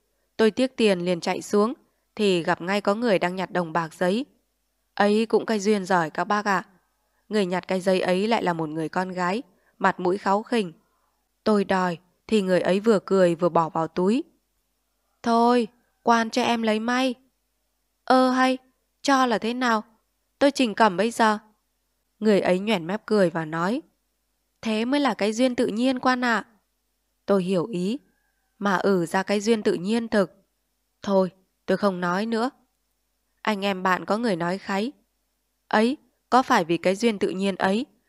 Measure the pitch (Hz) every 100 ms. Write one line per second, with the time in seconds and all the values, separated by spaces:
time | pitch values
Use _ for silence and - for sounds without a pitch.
0 | _ _ _ - 220 - 254 - 214 185
1 | 175 175 190 185 - 208 214 285 _ _
2 | _ - 208 180 160 170 170 202 202 202
3 | 240 180 175 185 175 180 170 170 165 -
4 | 180 208 285 _ _ _ _ _ _ -
5 | 208 214 226 214 - 220 196 208 185 185
6 | 160 - 208 208 208 190 - _ _ _
7 | _ _ - 208 185 180 - 185 185 185
8 | - 185 214 233 185 165 160 156 156 180
9 | 185 180 180 202 - _ _ - 196 175
10 | 180 196 202 196 220 240 185 - _ _
11 | _ _ _ _ - 208 196 190 180 165
12 | _ _ - 220 185 180 - 185 214 202
13 | - 196 180 165 175 165 160 165 160 -
14 | 185 247 - _ _ _ _ _ _ _
15 | _ _ 233 233 240 247 220 _ _ _
16 | - 233 226 247 233 233 226 214 226 247
17 | 262 240 _ _ _ _ _ _ _ _
18 | - 254 254 254 262 254 _ _ _ _
19 | - 269 254 208 220 247 254 226 214 _
20 | _ _ _ - 285 - 247 196 220 175
21 | 220 - 226 214 - _ _ _ _ _
22 | _ - 214 196 - 185 202 208 160 208
23 | - 214 180 170 160 165 175 262 - _
24 | _ _ _ _ _ _ 226 220 233 285
25 | 277 196 202 220 254 247 226 202 254 254
26 | 262 254 247 220 - _ _ _ _ _
27 | _ _ - 196 180 190 165 190 185 254
28 | _ _ _ _ _ - 202 185 196 190
29 | 170 190 190 208 208 226 - - 180 226
30 | 233 214 180 _ _ _ _ _ _ _
31 | - 196 185 - _ _ - 185 208 180
32 | 180 180 226 226 247 - _ _ _ _
33 | _ _ _ _ - 208 196 190 185 180
34 | 175 202 240 170 170 190 - 196 226 -
35 | _ _ _ _ _ _ - 214 226 294
36 | _ _ - 240 262 240 165 170 185 196
37 | 233 202 202 185 196 190 190 202 277 _